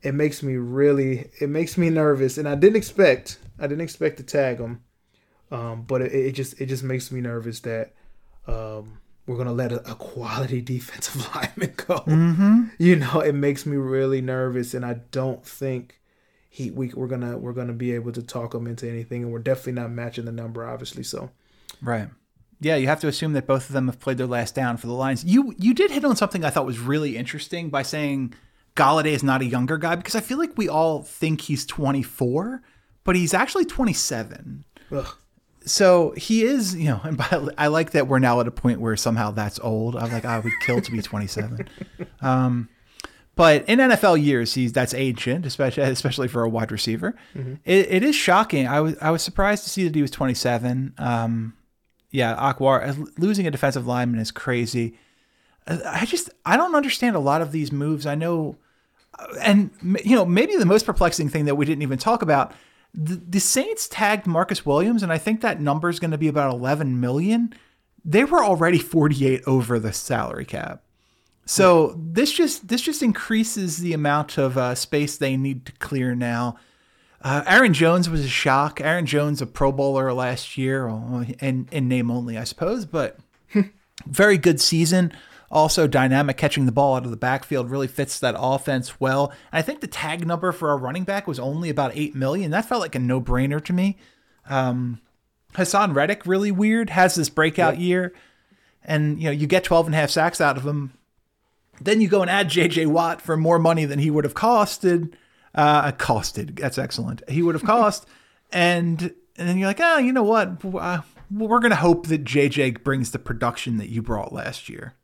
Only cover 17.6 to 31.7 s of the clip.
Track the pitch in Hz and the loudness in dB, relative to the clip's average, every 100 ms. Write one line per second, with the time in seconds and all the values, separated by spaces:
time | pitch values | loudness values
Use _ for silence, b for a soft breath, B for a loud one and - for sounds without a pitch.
17.6 | 120 117 123 120 117 120 120 127 117 120 | -8 -6 -4 -4 -6 -10 -10 -10 -8 -8
18.6 | 117 117 117 117 117 120 120 117 113 131 | -8 -8 -8 -10 -8 -8 -8 -6 -4 -4
19.6 | - 123 117 120 120 117 117 117 117 117 | -4 -8 -8 -8 -10 -10 -10 -10 -10 -10
20.6 | 117 120 127 127 127 - - _ B B | -10 -12 -12 -12 -12 -10 -12 _ B B
21.6 | B B 127 117 104 - _ _ _ _ | B B -4 -4 -6 -14 _ _ _ _
22.6 | 143 156 131 156 156 135 160 147 - 135 | 0 0 2 0 -2 -4 -2 -2 0 -2
23.6 | 131 135 127 120 - 127 127 120 113 - | 0 -2 -2 -4 -6 -4 -2 -4 -4 -4
24.6 | 127 117 117 123 135 127 160 220 277 - | -4 -4 -6 -4 -2 -2 2 4 2 0
25.6 | 190 254 403 285 294 240 202 196 156 131 | 0 2 2 2 0 0 0 -2 -2 -2
26.6 | 135 117 120 147 151 113 117 151 - 175 | -2 -4 -2 -2 -2 -4 -8 -10 -10 -10
27.6 | 165 139 135 156 147 139 127 b b b | -4 -4 -4 -4 -4 -4 -6 b b b
28.6 | b - 139 156 151 147 139 131 127 123 | b 2 4 4 2 0 2 0 0 -2
29.6 | 127 156 165 175 - 226 214 269 330 277 | -2 -2 -2 -4 -4 -6 -4 -4 -4 -2
30.6 | 190 151 165 151 - - 160 156 - 143 | -2 2 0 0 -6 -6 -2 -2 -2 -6
31.6 | - | -4